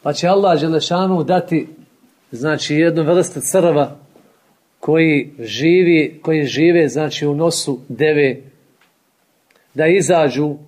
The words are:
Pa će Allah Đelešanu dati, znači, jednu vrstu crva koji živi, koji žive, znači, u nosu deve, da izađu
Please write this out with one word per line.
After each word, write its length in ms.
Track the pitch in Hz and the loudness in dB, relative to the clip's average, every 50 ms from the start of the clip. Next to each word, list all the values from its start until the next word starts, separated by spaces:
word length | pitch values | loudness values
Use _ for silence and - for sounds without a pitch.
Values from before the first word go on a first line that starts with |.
Pa 100 | _ 147 | _ -6
će 160 | 147 - - 175 | -6 -2 0 0
Allah 320 | 190 196 196 190 170 151 | 2 2 2 2 2 0
Đelešanu 600 | 147 160 160 156 151 - 175 180 190 190 190 175 151 | 0 0 -2 -2 -2 -2 -2 -2 0 0 0 -2 0
dati, 420 | 156 180 180 175 - 170 156 - - - - - _ _ _ _ _ _ _ _ _ | 0 0 -2 0 -2 -4 -4 -4 -6 -16 -20 -20 _ _ _ _ _ _ _ _ _
znači, 420 | - 113 131 156 151 135 - - 147 | -12 -8 -4 -4 -4 -4 -4 -2 0
jednu 280 | 151 165 170 160 165 | 2 2 2 2 0
vrstu 380 | 156 147 175 185 170 175 - 143 | 0 2 2 2 0 0 -4 -10
crva 560 | - - - 190 170 170 156 143 139 139 - - - _ _ _ _ _ _ _ _ _ _ _ _ _ _ _ | -8 -2 0 2 2 2 2 2 0 -2 -6 -18 -20 _ _ _ _ _ _ _ _ _ _ _ _ _ _ _
koji 500 | - - 151 165 165 160 151 143 123 151 143 - | -2 0 2 2 2 2 2 0 -2 -6 -14 -16
živi, 800 | 117 110 101 110 143 165 175 185 185 170 170 160 147 131 - - | -14 -12 -8 -2 2 2 4 4 4 4 4 2 2 -2 -6 -8
koji 240 | - 160 160 156 147 | -4 -2 -2 0 -2
žive, 420 | 127 113 127 160 170 170 170 160 135 | -2 -2 2 2 4 4 4 2 2
znači, 380 | 117 143 156 147 143 - 147 | 0 -4 -4 -4 -6 -4 -4
u 80 | 147 143 | -2 -2
nosu 460 | 147 165 170 160 - - - 135 123 - - | 0 0 -2 -2 -2 -4 -6 -6 -8 -8 -16
deve, 540 | 127 113 147 156 156 147 143 135 120 - - - _ _ _ _ _ _ _ _ _ _ _ _ _ _ _ _ _ _ _ _ _ _ _ _ _ | -4 -2 0 0 2 2 2 0 0 -4 -12 -20 _ _ _ _ _ _ _ _ _ _ _ _ _ _ _ _ _ _ _ _ _ _ _ _ _
da 120 | 131 156 | -2 2
izađu 680 | 160 180 196 165 139 180 165 156 143 123 135 151 151 143 147 - | 2 2 2 2 2 2 2 2 0 0 -2 -4 -4 -4 -8 -14